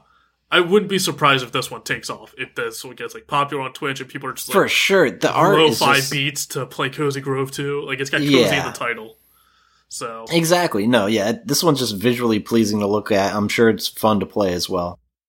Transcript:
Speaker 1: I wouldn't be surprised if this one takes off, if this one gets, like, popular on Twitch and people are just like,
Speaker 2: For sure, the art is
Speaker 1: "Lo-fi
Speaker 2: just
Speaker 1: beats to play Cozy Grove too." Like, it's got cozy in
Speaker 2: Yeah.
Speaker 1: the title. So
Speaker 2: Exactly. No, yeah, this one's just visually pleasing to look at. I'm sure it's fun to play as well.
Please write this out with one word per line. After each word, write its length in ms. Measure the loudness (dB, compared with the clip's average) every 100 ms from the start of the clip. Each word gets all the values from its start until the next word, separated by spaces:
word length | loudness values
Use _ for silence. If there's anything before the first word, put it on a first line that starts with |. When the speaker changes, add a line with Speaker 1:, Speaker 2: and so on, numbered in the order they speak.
| _ _ _ _ _
Speaker 1:
I 80 | 2
wouldn't 300 | 4 2 2
be 80 | -2
surprised 460 | -2 0 2 2
if 80 | 0
this 180 | -6 -6
one 120 | -10
takes 280 | -8 -8 -8
off, 240 | -12 -14 -14
if 200 | -12 -8
this 280 | -8 -10
one 120 | -14 -14
gets, 180 | -14
like, 140 | -14 -6
popular 340 | -2 -2 -4
on 100 | -8
Twitch 280 | -6 -6 -6
and 80 | -10
people 180 | -10 -10
are 40 |
just 160 | -10 0
like, 40 |
Speaker 2:
For 140 | 2 2
sure, 420 | 2 2 4 2
the 200 | 2 -2
art 280 | 2 4 6
is 200 | 4 4
Speaker 1:
"Lo-fi 160 | 4 4
Speaker 2:
just 140 | 2
Speaker 1:
beats 340 | -2 -2 -4 -8
to 200 | -8 -8
play 240 | -4 -4
Cozy 300 | -2 -2 -2
Grove 320 | -4 -4 -4
too." 300 | -6 -6 -6 -6
Like, 140 | -6
it's 100 | -2
got 80 | -2
cozy 160 | 4 4
in 0 | 4
Speaker 2:
Yeah. 180 | 2 -4
Speaker 1:
the 40 | -6
title. 420 | -6 -6 -10 -20 _ _ _ _ _ _ _
So 360 | -12 -10 -12 -4
Speaker 2:
Exactly. 560 | 0 2 2 2 0 2
No, 180 | 2 2
yeah, 260 | 2 0 -2
this 180 | -2 0
one's 160 | 2 2
just 180 | -2 0
visually 420 | 0 0 0 0
pleasing 420 | 2 2 2 2
to 60 | 0
look 260 | 0 2
at. 220 | 2 2
I'm 140 | 0 -2
sure 200 | 4 4
it's 200 | 2 -4
fun 320 | -2 0 2
to 60 | 0
play 280 | -2 0
as 120 | -2 -4
well. 300 | -4 -4 -8 _ _